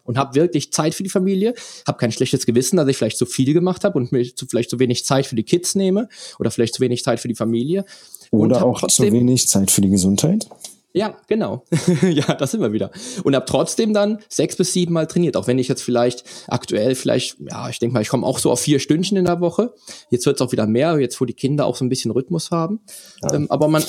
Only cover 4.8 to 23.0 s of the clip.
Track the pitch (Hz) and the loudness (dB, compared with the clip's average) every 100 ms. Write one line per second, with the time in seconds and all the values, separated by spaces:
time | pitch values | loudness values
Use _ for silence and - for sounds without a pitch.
4.8 | 127 120 - 135 139 117 - 175 180 196 | 0 0 0 0 0 -4 0 0 0 0
5.8 | 190 196 240 - - - 110 - 113 - | 2 2 -2 -8 -14 -4 -2 0 -2 0
6.8 | 127 123 - 120 120 107 113 117 135 190 | 0 0 -2 -2 -4 -4 -2 -2 -2 -4
7.8 | 196 - - - - 110 110 123 123 113 | -6 -12 -20 -20 -2 2 4 4 2 0
8.8 | - - 110 117 123 127 - 101 95 - | 0 2 4 4 4 2 2 2 2 2
9.8 | 98 98 92 101 156 214 - - - - | 2 4 2 2 2 0 -4 -14 -20 -20
10.8 | _ 170 214 - - 220 131 120 - 160 | _ -4 -4 -4 -4 -2 -2 -6 -2 0
11.8 | - 156 180 160 139 147 139 226 127 107 | 2 2 4 2 0 0 -2 0 0 -2
12.8 | 117 - - 196 143 135 - 135 170 - | -4 -8 -14 -4 0 0 2 0 0 0
13.8 | 220 208 208 220 - - 170 - 175 185 | 0 2 0 -2 -6 -2 -2 0 -2 0
14.8 | 175 165 156 180 165 - - 127 131 131 | 0 0 -2 0 0 0 0 0 0 -4
15.8 | - 120 123 - - - - 123 - 104 | 0 2 2 -2 -10 -18 -6 -6 -2 0
16.8 | 120 127 - 117 - - 143 110 123 - | 0 0 0 -2 -2 -10 -12 -10 -10 -4
17.8 | 151 123 104 127 95 127 143 123 - 135 | -2 0 0 0 0 0 0 0 2 2
18.8 | - 156 190 196 175 175 175 170 240 - | 2 0 0 0 2 0 0 0 -2 -4
19.8 | - - - 123 143 139 127 120 107 113 | -20 -20 -4 -2 0 0 0 0 2 2
20.8 | 160 156 123 - 123 - 135 147 120 - | 2 2 0 -2 -4 -2 -2 0 -2 0
21.8 | 127 127 117 120 135 165 - 170 165 214 | -2 -2 -2 -2 -2 -4 -2 -2 -2 -4
22.8 | - - | -10 -20